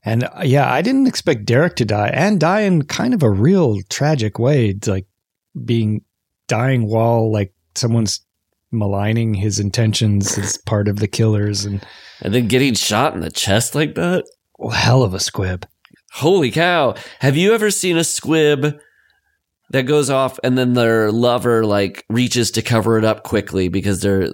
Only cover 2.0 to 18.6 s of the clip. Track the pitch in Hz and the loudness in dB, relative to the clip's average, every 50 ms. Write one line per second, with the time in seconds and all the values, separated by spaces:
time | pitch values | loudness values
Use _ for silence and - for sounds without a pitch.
2 | 104 117 - 127 170 208 214 180 151 165 190 214 214 196 180 160 139 - - - | 0 0 0 0 0 0 2 2 2 2 2 2 2 2 2 0 0 -2 -4 -4
3 | - 247 254 202 147 110 101 95 110 156 196 190 165 123 104 98 92 _ - - | -2 -2 0 2 2 2 2 4 4 4 4 4 4 2 0 -2 -6 _ -6 -2
4 | 139 151 156 131 110 104 - - 117 131 151 139 117 104 95 101 - 113 95 95 | 0 0 0 0 -2 -4 -2 0 0 2 2 2 2 0 -2 -2 -4 -4 -4 -4
5 | 92 _ _ _ _ _ _ _ _ _ _ - 120 113 117 117 110 107 107 107 | -6 _ _ _ _ _ _ _ _ _ _ -12 -4 -2 0 0 0 0 -2 -4
6 | _ _ _ _ _ _ _ _ _ - 120 110 120 135 135 123 110 104 110 113 | _ _ _ _ _ _ _ _ _ -6 -4 -2 0 0 0 0 0 0 0 2
7 | 113 117 117 117 110 110 107 107 101 95 _ _ _ _ _ - - 117 117 117 | 2 2 2 2 2 2 0 0 -2 -4 _ _ _ _ _ -4 -2 0 0 0
8 | 110 101 - - _ _ _ _ _ _ _ _ _ _ - 110 104 101 98 98 | 0 -2 -4 -8 _ _ _ _ _ _ _ _ _ _ -4 -2 -2 -2 -2 -2
9 | 101 107 110 117 113 113 107 92 101 107 98 104 101 98 - - 117 110 104 - | 0 0 0 0 0 -2 -2 -2 -2 -2 -2 -2 -4 -2 0 0 0 0 0 0
10 | 120 107 101 101 98 - - 104 98 98 - - _ - 110 104 101 104 101 104 | 0 2 2 2 0 -2 -4 -4 -4 -6 -8 -8 _ -4 -2 0 0 0 0 -2
11 | 107 101 - - 113 110 107 104 104 104 104 95 101 104 101 98 - - - - | -4 -4 0 0 0 2 2 0 -2 -2 -4 -4 -6 -6 -6 -6 -8 -12 -20 -20
12 | - - - - - - 101 127 120 101 120 127 143 139 113 - - - 104 107 | -20 -20 -20 -10 -6 -2 -2 0 0 0 -2 -2 -2 -2 -2 -2 -4 -2 -2 -2
13 | 135 151 - 92 82 82 - - - - 98 110 120 - - 143 156 147 - - | -2 -2 -4 -6 -10 -8 -8 -6 -2 0 0 0 -2 -2 -4 -4 -4 -4 -4 -4
14 | 170 175 185 180 - - _ _ _ _ _ _ - 113 110 101 98 110 127 131 | -2 -2 -2 -2 -4 -8 _ _ _ _ _ _ -10 -6 -4 -2 2 4 4 4
15 | 127 98 90 95 - - - - 98 95 92 90 - _ _ _ _ - - _ | 4 2 -2 -4 -6 -6 -4 -4 -4 -4 -6 -8 -10 _ _ _ _ -20 -20 _
16 | _ _ - - 131 160 196 190 147 120 - 151 170 180 175 165 143 120 101 - | _ _ -10 -2 0 2 2 2 2 0 0 0 0 0 2 2 0 0 -2 -4
17 | - - - - - 139 135 151 180 202 226 226 214 208 196 - - 185 170 165 | -14 -20 -8 0 0 2 2 4 2 2 2 2 0 -2 -2 -2 -2 0 0 0
18 | 165 - - - - - 160 160 151 147 147 135 | 0 -2 -4 -6 -2 0 2 4 4 4 2 2